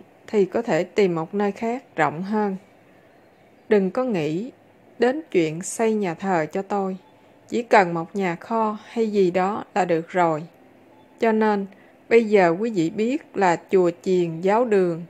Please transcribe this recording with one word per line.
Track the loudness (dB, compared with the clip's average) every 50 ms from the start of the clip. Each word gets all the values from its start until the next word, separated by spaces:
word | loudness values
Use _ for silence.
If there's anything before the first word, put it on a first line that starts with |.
| -16 _ _ _ -10 -2
thì | 0 0 0
có | 0 0 -2
thể | -2 0 -2 -2 -2
tìm | -2 0 0 2 2 0
một | -2 -4 -4 -4
nơi | -2 -2 -2
khác | -4 -4 -6 -6 -6 -8 -10 -8 _
rộng | -2 -2 -2 -2 -4
hơn. | -6 -4 -2 -2 -2 -2 -4 -8 -12 _ _ _ _ _ -20 _ _ _ _ _ _ _ _ _ _ _ _ _ _ 0
Đừng | 2 2 2 0
có | -2 -4 -2
nghĩ | -2 -2 -2 -2 -2 -4 -6 -6 -10 -14 _ _ _ _ _ _ _ -4 -2
đến | 0 0 0 -2 -6 -2
chuyện | 0 0 0 0 -2 -6
xây | -10 -8 -4 -2 0 0 0
nhà | 0 -2 -4 -4
thờ | -4 -4 -2 0 0 -2 -2
cho | -4 -6
tôi. | -6 -4 -4 -4 -4 -4 -6 -8 -14 _ _ _ _ _ _ _ _ -8
Chỉ | -6 -6
cần | 0 4 4 4 4 4 0
một | -4 -6 -6 -4
nhà | -4 -2 -2 -4
kho | -6 -6 -4 -2 -2 -2 -2 -4 -8 -12
hay | -8 -4 -4 -2 0
gì | 2 2 2 2
đó | 2 0 0 -2 -2 -6 -8 -4 -2
là | -2 0
được | 2 0 -2 -2 -2
rồi. | 0 2 2 2 0 -2 -6 -10 -18 -20 -20 -20 -20 -20 -20 -20 -20 -20 -20 _ _ -2
Cho | 0 2
nên, | 2 2 2 2 0 0 -4 -6 -12 -20 -20 -20 _ _ _ 2
bây | 4 4 4
giờ | 4 4 4 6 4 2 0
quý | -2 -2
vị | -2 -2 -2 -2
biết | -2 -2 -2 -2 -2 -4 -6 -8 -4
là | 0 2 2 2 0 0 0
chùa | 2 2 4 2 0 -2
chiền, | -2 0 0 0 0 -2 -4 -2
giáo | 0 0 2 2 2
đường | 2 2 2 2 0 -2 -6 -10